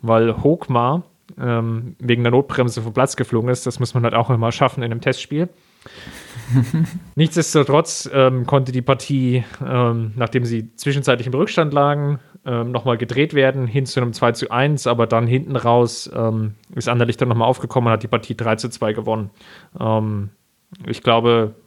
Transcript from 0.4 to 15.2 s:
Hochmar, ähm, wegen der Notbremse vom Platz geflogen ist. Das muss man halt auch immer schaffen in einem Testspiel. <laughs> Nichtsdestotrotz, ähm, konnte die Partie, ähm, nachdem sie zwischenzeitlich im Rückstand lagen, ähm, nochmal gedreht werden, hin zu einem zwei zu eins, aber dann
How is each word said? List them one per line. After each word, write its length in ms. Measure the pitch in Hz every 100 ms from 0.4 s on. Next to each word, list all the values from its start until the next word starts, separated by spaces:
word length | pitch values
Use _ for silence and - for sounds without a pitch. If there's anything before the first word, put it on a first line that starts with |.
Hochmar, 600 | 143 170 - 123 120 156 175 _ _ -
ähm, 580 | 123 117 117 113 120 -
wegen 240 | 123 120
der 80 | 120
Notbremse 500 | 127 139 - 123 113
vom 140 | 113
Platz 220 | 110 135 -
geflogen 340 | 127 117 117
ist. 160 | 123 -
Das 140 | -
muss 120 | 123
man 120 | 127
halt 100 | 117
auch 160 | 117 120
immer 220 | 120 113
schaffen 300 | 113 135 -
in 100 | 120
einem 80 | 113
Testspiel. 480 | 135 127 - 147 180 _ _ _ - - - - - 120 113
<laughs> 600 | 123 123 160 160 - - -
Nichtsdestotrotz, 920 | 156 170 156 160 139 143 156 - -
ähm, 340 | 139 131 127 123
konnte 260 | 139 127
die 100 | 127
Partie, 600 | 123 131 - 139 127 123 117 - 131
ähm, 460 | 123 120 117 113 107
nachdem 280 | 117 131
sie 300 | 120 117 113 _
zwischenzeitlich 500 | - 139 135 123 120
im 80 |
Rückstand 400 | 127 208 - 156
lagen, 440 | 143 143 147 143 143 _ - -
ähm, 260 | 120 117
nochmal 240 | 120 123 117
gedreht 380 | 120 120 151
werden, 320 | 147 131 135 123
hin 180 | 123
zu 160 | 127 -
einem 120 | 123
zwei 180 | 113 120
zu 180 | 117 127
eins, 360 | 120 139 147 123
aber 200 | 120 117
dann 200 | 117